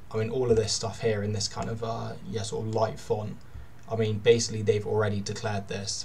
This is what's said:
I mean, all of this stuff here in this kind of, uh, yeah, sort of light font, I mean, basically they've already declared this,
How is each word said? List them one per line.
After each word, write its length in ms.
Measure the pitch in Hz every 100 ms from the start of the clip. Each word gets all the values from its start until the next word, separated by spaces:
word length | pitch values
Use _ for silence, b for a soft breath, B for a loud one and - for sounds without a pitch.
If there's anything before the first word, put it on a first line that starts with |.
| -
I 60 | 110
mean, 140 | 110
all 180 | 131 123
of 80 | 110
this 160 | 104
stuff 280 | - 110 -
here 200 | 113 104
in 120 | 101
this 140 | 104 -
kind 220 | - 113
of, 140 | 113
uh, 300 | 113 117 113 - -
yeah, 140 | 113
sort 240 | 101 113 110
of 80 |
light 260 | 110 110 -
font, 380 | - 107 104 98 B B B B -
I 60 | 110
mean, 220 | 110 104
basically 460 | 120 117 - 110
they've 240 | 107 104 104
already 340 | 107 107 101
declared 460 | 98 101 110 101 101
this, 360 | 101 101 -